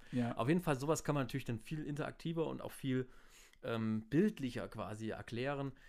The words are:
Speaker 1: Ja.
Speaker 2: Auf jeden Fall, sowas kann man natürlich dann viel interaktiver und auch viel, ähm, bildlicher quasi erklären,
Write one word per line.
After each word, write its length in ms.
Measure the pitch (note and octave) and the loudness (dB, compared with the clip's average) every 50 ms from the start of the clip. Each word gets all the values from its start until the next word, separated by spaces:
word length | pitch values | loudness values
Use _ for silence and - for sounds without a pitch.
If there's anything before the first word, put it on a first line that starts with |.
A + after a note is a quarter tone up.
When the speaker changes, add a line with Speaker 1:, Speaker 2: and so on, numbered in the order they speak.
| - - | -8 -4
Speaker 1:
Ja. 240 | - B2 A#2+ A#2 - | 0 0 2 2 0
Speaker 2:
Auf 120 | - A#2 C3+ | 2 4 4
jeden 140 | E3+ F#3 | 4 4
Fall, 160 | - E3 C#3+ B2 | 4 4 2 2
sowas 240 | C#3+ D#3 D#3 C#3 - | 2 2 2 2 2
kann 100 | - D3 | 2 2
man 80 | C#3+ C3 | 2 2
natürlich 200 | A2 - C3+ B2+ | 0 -2 -2 -2
dann 140 | - A#2 A2 | -2 -4 -4
viel 260 | - - D#3+ D3+ D3+ | -4 -4 -6 -4 -4
interaktiver 640 | - D3 D#3 D3 - - - - E3 E3 E3 D#3 | -4 -4 -4 -4 -4 -6 -6 -4 -2 0 0 0
und 160 | C#3 C3 B2+ | -2 -2 -4
auch 100 | - - | -6 -8
viel, 360 | - - - C3 B2+ B2+ B2 - - - - - - - - - - - - | -8 -4 0 2 2 2 0 -2 -6 -18 -20 -20 -20 -20 -20 -20 -16 -8 -4
ähm, 380 | - A#2 A2+ A2 A2 A2 A2 A2 - | -2 0 2 2 2 2 0 0 2
bildlicher 560 | C#3 D#3 G#3 G#3+ G#3+ - C3+ B2 - A2+ F#2 | 4 6 6 4 4 0 -2 -2 -2 -4 -6
quasi 440 | G2 - A2 F#2 F#2 G#2+ G#2+ A2+ G#2+ | -4 -4 -4 -4 -4 -4 -4 -4 -4
erklären, 600 | - - G#2 - A2 A2+ B2+ C#3 C#3+ C#3 C#3 C3+ - - - | -4 -6 -6 -4 -4 -2 -2 0 -2 -2 -4 -4 -6 -10 -14